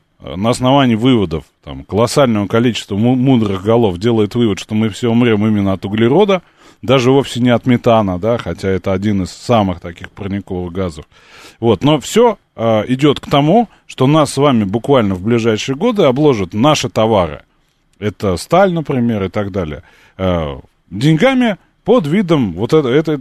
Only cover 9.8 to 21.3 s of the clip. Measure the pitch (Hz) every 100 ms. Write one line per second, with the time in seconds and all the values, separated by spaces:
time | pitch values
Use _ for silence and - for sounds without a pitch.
9.8 | 87 82 - - 101 101 - 92 90 85
10.8 | 92 76 - _ _ - - - 117 101
11.8 | 143 151 - 208 240 202 _ - 113 110
12.8 | 101 127 147 131 - 147 147 214 233 _
13.8 | - - 131 156 143 - 143 120 101 110
14.8 | - 139 104 92 101 120 113 107 - 135
15.8 | 226 208 151 127 151 117 90 107 139 147
16.8 | 117 - 110 107 85 73 _ _ _ _
17.8 | _ - 104 - 101 87 - 170 196 170
18.8 | 147 135 120 107 95 107 101 98 80 73
19.8 | - _ _ - 95 87 78 65 - _
20.8 | - 95 139 160 254